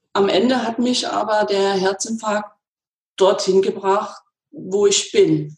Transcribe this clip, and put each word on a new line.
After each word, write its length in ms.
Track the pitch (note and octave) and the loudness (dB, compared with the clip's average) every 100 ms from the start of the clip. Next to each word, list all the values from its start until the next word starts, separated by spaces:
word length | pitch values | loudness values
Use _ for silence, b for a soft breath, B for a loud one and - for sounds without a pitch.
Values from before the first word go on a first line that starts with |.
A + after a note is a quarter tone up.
| _ | _
Am 160 | G3+ G3 | 0 2
Ende 340 | E3+ B3 B3+ | 2 2 0
hat 160 | A3+ A3+ | -2 -2
mich 300 | B3 B3 - | -2 -2 -2
aber 360 | - G#3 G#3+ | -4 -2 0
der 280 | G3+ G3 G3 | 0 0 0
Herzinfarkt 800 | G3 F#3+ G3 A3 A3+ G#3+ G#3 G#3 _ _ _ _ _ _ - | 0 -2 -2 -6 -6 -4 -4 -6 _ _ _ _ _ _ 2
dorthin 460 | F#3+ F#3+ F#3+ F#3+ | 2 4 2 2
gebracht, 600 | G#3 - F#3+ G3+ A3 - _ _ _ | 2 -2 -2 -2 -2 -14 _ _ _
wo 340 | D4+ F#3+ G3 G3+ | -16 -6 0 2
ich 240 | G3 - | 2 0
bin. 460 | A3 F3 D#3 D3+ | 2 2 2 -4